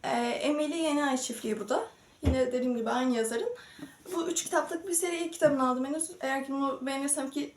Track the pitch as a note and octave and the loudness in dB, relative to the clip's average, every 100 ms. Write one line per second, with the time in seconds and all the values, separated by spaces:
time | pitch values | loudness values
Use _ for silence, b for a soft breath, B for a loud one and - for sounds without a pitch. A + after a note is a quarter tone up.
0 | C4+ A#3+ A#3+ - C#4 D4 D4+ E4+ D#4+ D4 | 0 0 0 0 0 2 0 0 2 2
1 | C#4+ C4 - A3+ A3 G#3+ G#3 D4 A4+ B | 2 0 -2 -4 -4 -4 0 -2 -2 B
2 | B B C#4+ C4 B3+ B3+ B3+ A#3 A3 A#3+ | B B 2 4 2 2 2 0 0 2
3 | B3+ A#3 A3+ - A#4 A#4+ B B B B | 2 2 2 0 -4 -6 B B B B
4 | F#4+ F4+ E4+ E4+ - F4+ - E4+ F#4 F4 | -6 -4 -2 -2 0 0 0 -4 -2 0
5 | F4 E4+ E4+ - D4+ C#4+ B3+ B3 C4+ D#4 | 0 -2 -4 4 4 6 2 2 0 -2
6 | D#4 F4+ C4+ C4+ C4+ C#4 C#4 - B3+ C4+ | -4 -6 -2 -2 -2 -2 0 -2 -2 -2
7 | C#4 D4+ C4+ C#4+ C#4+ | 0 0 -2 -4 -6